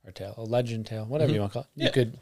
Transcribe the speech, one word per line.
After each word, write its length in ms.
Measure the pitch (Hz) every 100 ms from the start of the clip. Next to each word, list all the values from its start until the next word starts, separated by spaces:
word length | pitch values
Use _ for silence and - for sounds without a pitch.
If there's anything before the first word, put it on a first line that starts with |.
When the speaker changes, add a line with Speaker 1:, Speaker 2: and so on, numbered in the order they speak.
Speaker 1:
or 60 | 101
tale, 240 | - 98 104
a 40 |
legend 440 | 113 120 120 113 110
tale, 180 | 110
whatever 240 | 110 147 151
Speaker 2:
Mm-hmm. 60 | 107
Speaker 1:
you 40 |
wanna 100 | 101
call 100 | 123
it, 60 | - -
you 80 |
Speaker 2:
Yeah. 60 | -
Speaker 1:
could 260 | 139 117 -